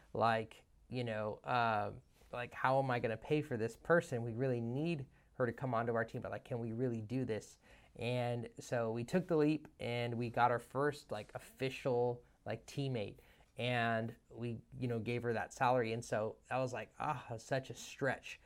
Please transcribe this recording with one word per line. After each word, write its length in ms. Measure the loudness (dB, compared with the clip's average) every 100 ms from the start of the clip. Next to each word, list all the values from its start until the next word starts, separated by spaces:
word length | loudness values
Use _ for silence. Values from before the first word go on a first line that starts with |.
| -8
like, 500 | 2 4 4 0 -12 -20 -20 -8
you 160 | -4
know, 360 | -2 -2 -4 -4
uh, 460 | 0 2 4 2 0 -6 -16 -20 -10
like, 220 | -8 -6
how 260 | 0 2 4
am 100 | 2
I 100 | 0
gonna 180 | 0 -2
pay 240 | 0 0
for 160 | 0 -2
this 180 | -4 -2
person? 480 | 4 4 4 -2
We 80 | -2
really 300 | -2 0 0
need 440 | 0 -2 -2 -2 -6 -16 _
her 120 | -2 -2
to 60 |
come 220 | -2 -2
onto 200 | 0 2 0
our 100 | 0
team, 160 | -4
but, 100 | -6
like, 140 | -8 -6
can 140 | -4
we 120 | -4
really 300 | -2 0 -2
do 240 | -2 -2 -2
this?" 320 | -4 -6 -18 -20 -20 -18 -6
And 500 | -2 0 0 -2 -4 -10
so 320 | -4 0 0
we 120 | -2
took 240 | 0 0 4
the 80 | 6
leap, 320 | 6 4 -2 -8
and 340 | -4 -2 0
we 160 | 0 0
got 220 | 4 4
our 80 | 4
first, 520 | 0 0 0 0 -6
like, 200 | -8 -8 -12
official, 840 | -12 -4 -4 -2 0 2 2 0 -8 _ -8
like, 200 | -8 -6
teammate, 500 | -4 -2 -2 -4 -8 -20 -20 -16 -4
and 560 | 0 2 2 2 -2 -6 -14
we, 280 | -8 -6 -6 -10 -6
you 100 | -2
know, 120 | -2
gave 240 | 0 0
her 100 | 0
that 200 | 0 -2
salary. 400 | 2 4 6 4
And 100 | 0
so 320 | 0 0 0 -4 -4
that 80 | -2
was 160 | -2
like, 160 | -4 -8 -4
ah, 240 | -4 -4 -6 -8
such 320 | -2 -2 -2
a 40 |
stretch 680 | -10 -12 -2 0 0 -6 -16